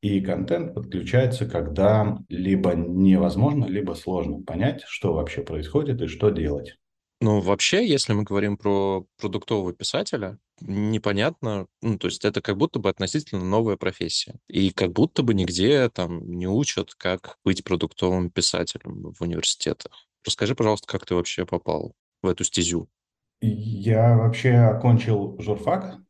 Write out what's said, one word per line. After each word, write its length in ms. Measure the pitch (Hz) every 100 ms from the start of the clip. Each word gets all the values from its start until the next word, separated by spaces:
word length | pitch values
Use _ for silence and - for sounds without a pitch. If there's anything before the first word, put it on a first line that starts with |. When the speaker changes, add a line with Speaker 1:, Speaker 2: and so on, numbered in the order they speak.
Speaker 1:
И 220 | 104 98
контент 500 | 95 87 95 170 165
подключается, 720 | - - 92 82 123 127 -
когда 720 | - 85 80 76 98 110 104 98 -
либо 420 | 85 92 95 95
невозможно, 920 | 82 87 90 95 92 87 92 135 147 107
либо 260 | 95 95
сложно 480 | 85 - 92 - -
понять, 420 | - 82 117 139 -
что 260 | - 98
вообще 300 | 80 80 -
происходит 580 | - 80 76 139 147 120
и 60 | 82
что 240 | 82 104
делать. 460 | 98 73 71 - - _ _ _ _
Speaker 2:
Ну, 180 | 113 107
вообще, 460 | 92 101 - 185 233
если 280 | 143 -
мы 80 | 104
говорим 340 | 104 101 104 101
про 480 | 104 98 98 95 92 _
продуктового 540 | 104 98 - 110 90
писателя, 640 | 87 - 147 208 143 98 - _ _
непонятно, 1040 | - 98 107 107 104 101 123 165 117 104 92 _
ну, 160 | 113 104
то 80 | 90
есть 180 | -
это 160 | 104 104
как 160 | - 98
будто 220 | 151 135
бы 100 | 98
относительно 560 | 92 92 151 147 98
новая 320 | 90 104 113 95
профессия. 600 | 92 - 85 - - - _
И 220 | - 95
как 220 | - 92
будто 300 | 90 151 -
бы 120 | 127
нигде 560 | 101 87 87 101 143 123
там 360 | - 87 85 -
не 160 | 87 90
учат, 480 | 104 143 - - -
как 400 | 92 92 - -
быть 180 | - 95
продуктовым 680 | - 90 82 - 92 92 90
писателем 840 | 90 - 90 85 - - - 85
в 80 | 82
университетах. 720 | 87 82 - - - - - - _ _ -
Расскажи, 280 | - 104
пожалуйста, 320 | - 110 107 -
как 180 | 95
ты 100 | -
вообще 300 | 90 87 -
попал 480 | 90 87 - 80 - - _ _
в 40 | 95
эту 160 | 90
стезю? 440 | - - 85 85 - _ _ _ _ _
Speaker 1:
Я 720 | 117 104 107 98 98 110 113 117
вообще 360 | 113 - 131
окончил 880 | 120 117 110 123 117 113 107 95 -
журфак 600 | - 104 - 185 - - _